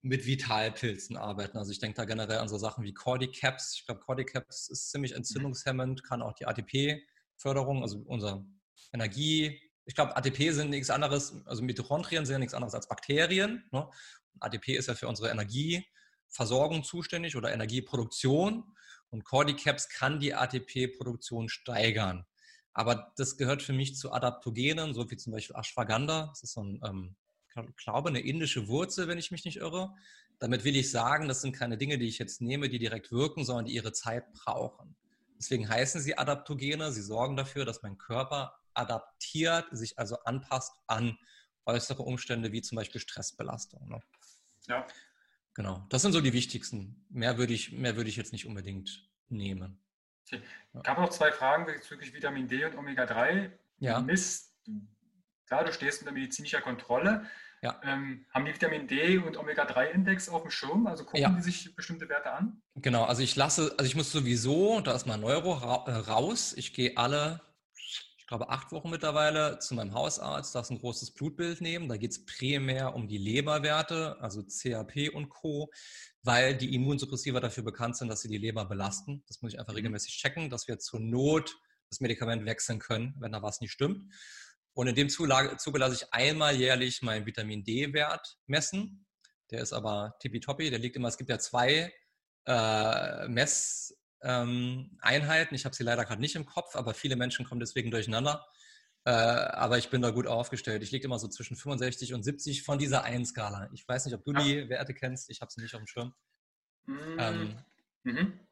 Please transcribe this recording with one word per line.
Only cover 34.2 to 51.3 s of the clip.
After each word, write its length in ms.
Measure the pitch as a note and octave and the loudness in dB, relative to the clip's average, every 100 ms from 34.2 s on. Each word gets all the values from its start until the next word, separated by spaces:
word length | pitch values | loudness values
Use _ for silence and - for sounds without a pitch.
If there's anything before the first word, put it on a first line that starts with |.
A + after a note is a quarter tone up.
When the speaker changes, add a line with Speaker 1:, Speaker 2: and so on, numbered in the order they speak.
| - | -6
Speaker 1:
brauchen. 600 | - - B2+ B2+ - - - _ _ _ _ | -8 -4 -2 -4 -8 -20 -20 _ _ _ _
Deswegen 300 | - A#2+ G#2+ | -2 0 2
heißen 320 | A2+ C3+ E3+ | 2 2 0
sie 160 | C#3 - | -2 0
Adaptogene. 760 | C#3 C#3+ - C#3+ C#3 D3+ D#3 | 0 0 -2 -4 -2 -2 -2
Sie 80 | A2+ | -4
sorgen 340 | G2+ A2 B2+ C#3 | -4 0 0 0
dafür, 300 | C3+ C#3+ B2+ | -2 -2 -4
dass 160 | A2+ | -4
mein 160 | G#2 F#2+ | -10 -12
Körper 560 | - A#2+ C3 C#3+ C3+ - _ - | -6 -4 -2 -2 -4 -10 _ -4
adaptiert, 880 | A#2+ A2+ - _ - D#3 E3 E3 E3 | -2 -2 -4 _ -6 2 4 4 0
sich 260 | A#2+ A2+ - | -6 -6 -6
also 220 | A2 A#2 | -6 -4
anpasst 540 | - C3 C3+ C3 - - - | -2 -4 -2 -4 -4 -14 -2
an 320 | A2+ A#2 A2+ _ - _ _ - | 0 0 -2 _ -20 _ _ 0
äußere 380 | A#2+ - C3+ | 0 0 -4
Umstände, 480 | B2+ B2+ - A#2 A2+ | -4 -4 -2 -2 -2
wie 100 | A2+ | -4
zum 140 | - A2+ | -4 -6
Beispiel 260 | G#2 A#2 | -6 -8
Stressbelastung, 880 | - - G#2+ - - A#2 - - C3 | -10 -8 -10 -8 -8 -6 -10 -14 -12
ne? 100 | A2+ - _ - - _ _ - | -12 -14 _ -20 -20 _ _ -4
Speaker 2:
Ja. 180 | B2 - - - _ _ _ _ - | -4 -4 -14 -20 _ _ _ _ -6
Speaker 1:
Genau. 300 | G2 F#2 G2 | -4 -4 0
Das 140 | C3 | 4
sind 100 | G3+ | 6
so 80 | E3 | 6
die 100 | C#3 | 6
wichtigsten. 760 | A#2+ A#2 A#2 - A2 G2 B2 _ | 4 0 -4 -6 -8 -8 -14 _
Mehr 280 | B2+ A#2 A#2+ | -2 0 2
würde 160 | B2 | 2
ich, 200 | A2+ - | 2 -2
mehr 240 | B2 B2+ G#2+ | -2 -2 0
würde 120 | A2 | -2
ich 60 | A2 | -4
jetzt 160 | G#2+ | -6
nicht 140 | G#2 A2+ | -8 -8
unbedingt 640 | G2+ F#2+ G2 F#2+ - _ _ _ | -10 -8 -8 -8 -12 _ _ _
nehmen. 560 | A2 G2 F#2 F#2+ - _ _ _ _ - | -6 -4 -4 -8 -14 _ _ _ _ -12
Speaker 2:
Okay. 140 | - - - _ | -12 -12 -20 _
Speaker 1:
Ja. 80 | B2+ | -6
Speaker 2:
Gab 180 | - - | 0 4
noch 100 | F3 | 4
zwei 220 | - D3+ | 6 4